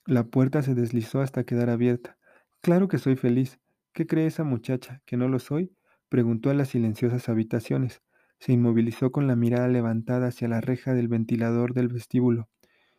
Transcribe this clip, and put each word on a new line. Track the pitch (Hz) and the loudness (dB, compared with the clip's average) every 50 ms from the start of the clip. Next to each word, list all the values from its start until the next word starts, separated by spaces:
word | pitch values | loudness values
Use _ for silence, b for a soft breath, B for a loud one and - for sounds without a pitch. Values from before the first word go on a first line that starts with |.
| _ | _
La | - 160 120 113 | 0 2 2 2
puerta | 117 - 131 131 135 147 151 135 | 2 2 2 2 2 2 0 0
se | 135 127 | 0 0
deslizó | 123 120 113 123 120 110 - - 135 | 0 0 0 -2 -4 -4 -2 -2 -2
hasta | 135 135 - 127 123 | -2 -2 -4 -6 -4
quedar | - 123 120 120 120 | -2 -2 0 0 0
abierta. | 117 113 120 123 120 120 - - - b b b b b b b b _ | 0 2 2 2 0 0 -4 -12 -20 b b b b b b b b _
"Claro | - 175 170 180 196 | 2 2 4 4 4
que | 180 - 131 | 2 0 0
soy | - 135 131 | 0 0 0
feliz. | 131 - 123 120 131 131 131 - _ _ _ _ _ _ _ - | 2 2 2 2 2 0 -2 -6 _ _ _ _ _ _ _ -6
¿Qué | - 165 | -6 -2
cree | - 160 160 160 | 0 0 0 0
esa | 160 - - 156 | 0 -2 -2 -2
muchacha, | 143 123 110 - - 131 127 - - 123 - _ | -2 -2 -2 -2 -4 -4 -4 -6 -10 -20 -20 _
que | - 127 | -6 -4
no | 123 123 131 | -2 0 0
lo | 131 123 | 0 -2
soy?", | - - 143 160 185 180 _ _ _ _ _ _ _ - | -4 -4 -4 -4 -4 -6 _ _ _ _ _ _ _ -2
preguntó | - 127 117 117 117 110 113 139 | 0 2 2 2 0 0 0 0
a | 139 | 0
las | 143 139 135 | 0 0 -2
silenciosas | - 123 117 110 107 - 123 120 120 123 - - | -2 0 0 -2 -2 -2 -2 -2 -2 -2 -4 -2
habitaciones. | 113 113 110 113 120 120 - - 139 135 131 117 - - _ _ _ _ _ _ _ _ | -2 -2 -2 -2 -4 -4 -4 -2 -2 -2 -2 -4 -6 -10 _ _ _ _ _ _ _ _
Se | - - 127 | -2 2 2
inmovilizó | 120 120 117 113 117 113 117 113 - 135 127 | 4 4 4 4 2 2 0 0 -2 -2 -2
con | - 147 143 | 0 0 0
la | 135 123 | 0 2
mirada | 120 117 117 120 120 123 127 | 2 2 2 2 0 0 0
levantada | 127 123 117 113 113 113 113 - 123 127 127 | 0 0 0 -2 -2 -4 -2 -2 -2 -2 -2
hacia | 123 120 - 123 117 | -2 -4 -4 -4 -2
la | 117 113 | -2 -2
reja | 113 127 127 123 - 131 127 | -2 -2 -4 -4 -2 -2 0
del | 123 120 | 0 0
ventilador | 117 117 113 110 - 123 113 117 117 117 117 123 123 123 | 0 0 -2 -2 0 -2 0 0 0 0 0 0 0 0
del | 127 123 120 | -2 -2 -2
vestíbulo. | 123 120 - - - 127 123 123 117 113 110 - _ _ _ _ _ _ _ _ _ | -4 -6 -6 -2 0 2 2 2 2 0 -2 -8 _ _ _ _ _ _ _ _ _